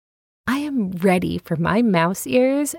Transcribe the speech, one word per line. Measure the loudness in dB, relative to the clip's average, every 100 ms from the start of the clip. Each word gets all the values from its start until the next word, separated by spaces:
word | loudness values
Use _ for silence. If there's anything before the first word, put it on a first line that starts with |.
| _ _ _ _ -4
I | -2
am | -2 -2 -2
ready | 0 2 2 0 -6
for | -4 -2
my | 0 2
mouse | 2 2 0 -2 0
ears | 2 2 0 -2